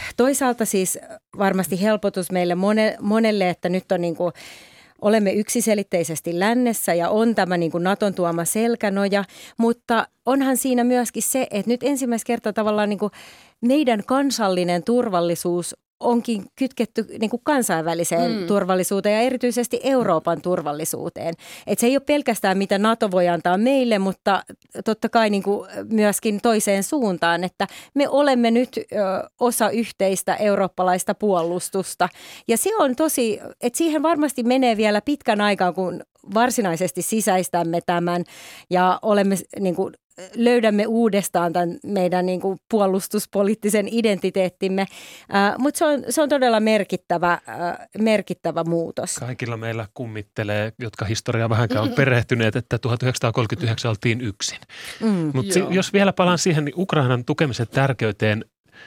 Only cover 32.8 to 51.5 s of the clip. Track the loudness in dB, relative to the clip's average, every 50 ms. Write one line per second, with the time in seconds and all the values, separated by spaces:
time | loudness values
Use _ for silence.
32.8 | 2 2 2 0 0 0 0 0 0 -2 -2 -4 -8 -14 -10 -6 -4 -4 -2 0
33.8 | 0 0 0 0 2 2 2 2 0 -2 -2 -2 0 2 2 4 4 2 2 2
34.8 | 2 2 2 0 0 -2 -4 -2 0 0 0 2 2 2 2 2 0 0 0 -2
35.8 | -4 -4 -6 -8 -12 -16 _ _ _ -2 0 2 2 2 2 0 0 0 0 -2
36.8 | -2 -4 -4 -4 -4 -2 -2 0 2 2 2 2 2 0 -2 -2 0 0 -2 -2
37.8 | -2 0 0 0 0 0 -2 -2 -4 -6 -10 -18 -20 -20 -20 -20 -6 _ 2 2
38.8 | 4 4 2 2 2 2 2 4 4 2 0 -2 -4 -8 -8 -4 -2 -2 -2 -2
39.8 | -4 -6 -8 -12 _ _ _ -20 -18 -12 -4 0 2 4 4 4 4 4 2 2
40.8 | 2 2 2 2 2 2 2 0 0 0 0 0 0 0 0 0 0 -2 -4 -6
41.8 | -8 -4 0 0 0 2 2 0 0 0 -2 -2 -2 -4 -4 -4 -4 _ 0 2
42.8 | 2 2 2 0 -2 -4 -4 -4 -4 -2 -2 0 0 0 0 0 0 0 0 0
43.8 | 0 0 -2 0 2 2 0 0 -2 -2 0 0 0 0 -2 _ -4 -2 0 -2
44.8 | -2 -4 -6 -14 -20 -20 -20 -20 -10 -2 0 2 2 2 2 0 0 -2 0 2
45.8 | 2 2 2 0 -2 -2 0 0 2 2 2 2 4 4 4 4 4 4 2 2
46.8 | 2 0 -4 -6 -2 -2 -2 0 2 2 0 0 -2 -8 -8 -6 -6 -6 -6 -8
47.8 | -12 -12 -4 0 2 2 2 2 0 -4 -8 -6 -4 -4 -2 -2 -2 0 0 0
48.8 | -2 -4 -6 -6 -6 -6 -6 -6 -6 -8 -6 -6 -6 -6 -6 -6 -6 -6 -6 -6
49.8 | -8 -8 -10 -12 -12 -10 -10 -10 -12 -8 _ -4 -2 -2 0 -2 -2 -4 -6 -10
50.8 | -12 -12 -8 -6 -4 -4 -4 -4 -4 -4 -2 -2 0 0